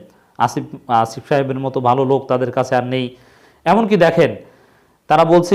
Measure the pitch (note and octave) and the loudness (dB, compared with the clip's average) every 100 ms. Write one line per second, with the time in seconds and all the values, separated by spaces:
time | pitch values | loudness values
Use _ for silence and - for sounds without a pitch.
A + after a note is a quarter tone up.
0 | - _ _ - A2+ - B2+ C#3 - A#2 | -14 _ _ -4 -4 -4 -10 -12 -2 0
1 | A2+ - - C#3+ C3+ C3 C3+ C3 B2 B2+ | -2 -6 -4 -2 -2 -6 -6 -2 0 0
2 | C3 C3+ C3+ B2+ B2+ B2+ B2+ B2 B2 C3 | 0 0 0 -4 -2 -4 -2 -2 -2 -6
3 | B2 - _ _ _ _ D#3+ G3 A3 G3+ | -6 -12 _ _ _ _ 0 0 2 2
4 | E3 E3 C#3 G2+ - _ _ _ _ _ | 4 4 0 -2 -16 _ _ _ _ _
5 | - D#3 D#3+ F3 E3+ | 0 2 4 4 4